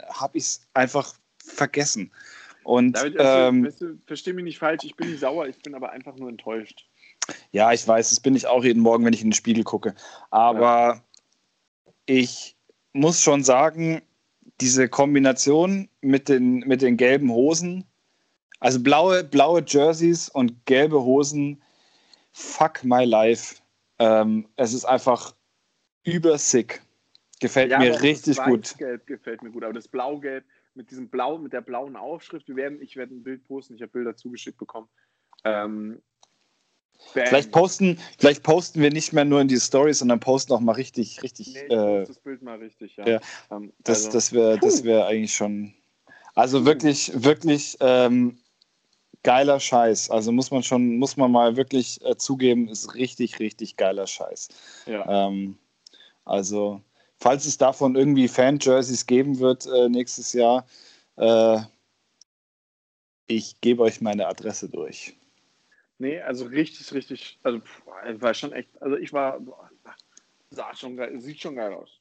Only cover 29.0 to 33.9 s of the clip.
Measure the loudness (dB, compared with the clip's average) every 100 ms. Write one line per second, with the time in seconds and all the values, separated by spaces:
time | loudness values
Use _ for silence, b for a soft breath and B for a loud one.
29 | -14 -16 -14 -14 -14 -12 -12 -12 -12 -8
30 | -8 -8 -10 -12 _ _ _ -20 -20 -18
31 | -10 -6 -6 -6 -10 -12 -10 -10 -10 -14
32 | -14 -14 -16 -18 -12 -8 -8 -10 -18 -16
33 | -16 -14 -14 -16 _ -16 -16 -20 -12